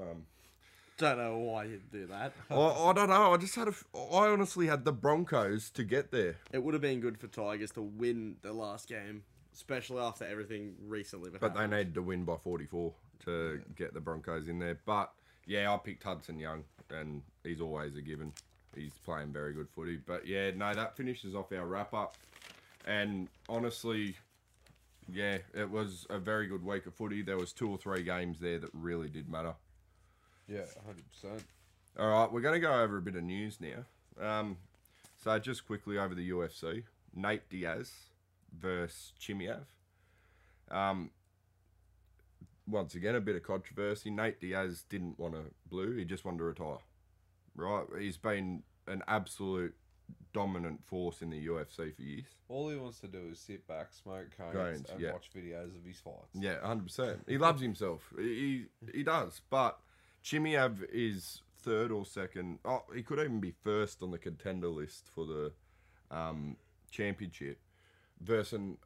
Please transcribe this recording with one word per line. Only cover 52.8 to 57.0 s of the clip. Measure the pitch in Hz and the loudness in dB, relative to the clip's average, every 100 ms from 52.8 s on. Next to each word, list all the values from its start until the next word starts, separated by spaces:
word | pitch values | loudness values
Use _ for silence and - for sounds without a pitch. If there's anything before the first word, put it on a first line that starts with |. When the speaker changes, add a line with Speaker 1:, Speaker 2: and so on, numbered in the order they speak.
| 123 113 | -8 -10
Speaker 3:
to | 101 | -12
do | 92 87 | -10 -10
is | 82 | -12
sit | - 98 - | -12 -14 -10
back, | 80 78 | -8 -10
smoke | - 98 95 92 - | -12 -10 -10 -10 -10
cones, | 87 | -6
Speaker 1:
Cones, | 92 90 78 71 | -2 -2 -4 -8
Speaker 3:
and | 92 | -6
Speaker 1:
yeah. | 82 | -4
Speaker 3:
watch | 87 - | -4 -10
videos | 95 87 85 87 92 | -14 -10 -10 -10 -12
of | 87 | -16
his | 87 | -16
fights. | 90 - - | -16 -18 -12
Speaker 1:
Yeah, | 92 98 82 | -4 -2 -2
hundred | 98 113 | -2 -2
percent. | 90 - | -4 -4